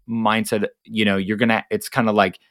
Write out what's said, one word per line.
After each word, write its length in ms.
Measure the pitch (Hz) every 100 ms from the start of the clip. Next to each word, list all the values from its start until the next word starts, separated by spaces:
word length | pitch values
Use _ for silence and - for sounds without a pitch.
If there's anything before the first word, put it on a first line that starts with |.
| -
mindset, 600 | 117 110 110 107 110 101 _
you 220 | - 110 104
know, 120 | 98
you're 200 | 95 107
gonna, 280 | 120 110 -
it's 180 | 104 -
kinda 220 | 135 113
like, 280 | 104 95 - _